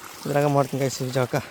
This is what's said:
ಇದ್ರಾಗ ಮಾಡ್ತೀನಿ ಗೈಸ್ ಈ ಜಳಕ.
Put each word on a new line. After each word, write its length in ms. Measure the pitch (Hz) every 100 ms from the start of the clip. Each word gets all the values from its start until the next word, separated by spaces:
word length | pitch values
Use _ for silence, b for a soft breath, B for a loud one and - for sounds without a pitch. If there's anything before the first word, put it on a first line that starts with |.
| - - -
ಇದ್ರಾಗ 180 | 143
ಮಾಡ್ತೀನಿ 380 | 147 139 131 135
ಗೈಸ್ 200 | 135 -
ಈ 80 | 127
ಜಳಕ. 340 | 127 123 143 -